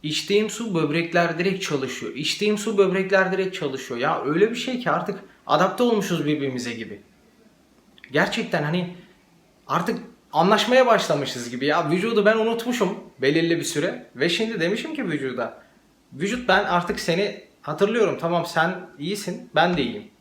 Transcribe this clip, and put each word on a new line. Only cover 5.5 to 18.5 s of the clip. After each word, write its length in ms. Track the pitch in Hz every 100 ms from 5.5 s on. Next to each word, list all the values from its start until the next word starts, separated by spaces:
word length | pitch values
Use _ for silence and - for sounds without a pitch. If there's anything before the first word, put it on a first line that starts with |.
| 156 190 190
olmuşuz 440 | 240 214 180 170 147
birbirimize 460 | 143 139 127 120
gibi. 280 | 110 104 101 - _ _ _ _ _ _ _ _ - -
Gerçekten 500 | 135 196 - - 170
hani 340 | 147 175 175 - - _ _ _ _ _ -
artık 320 | 151 175 202 - - _
anlaşmaya 540 | 151 175 208 226 254 247
başlamışız 640 | 208 - 147 127 123 120
gibi 160 | 123 139
ya. 240 | 151 151
Vücudu 340 | 180 220 208
ben 120 | 202 226
unutmuşum 640 | 226 233 247 240 185 214 - -
belirli 400 | 131 156 165 165
bir 60 |
süre. 420 | - 147 175 - - 120
Ve 120 | 165
şimdi 320 | 175 220 220
demişim 340 | 170 226 311
ki 140 | 302 202
vücuda, 540 | 147 131 120 113 - - _ _ _ _
"Vücut 360 | 127 196 247 214
ben 160 | 190
artık 360 | 196 175 175 208
seni 440 | - 170 202 - - _
hatırlıyorum. 560 | - 156 202 233 190 131
Tamam 260 | 165 175
sen 440 | 165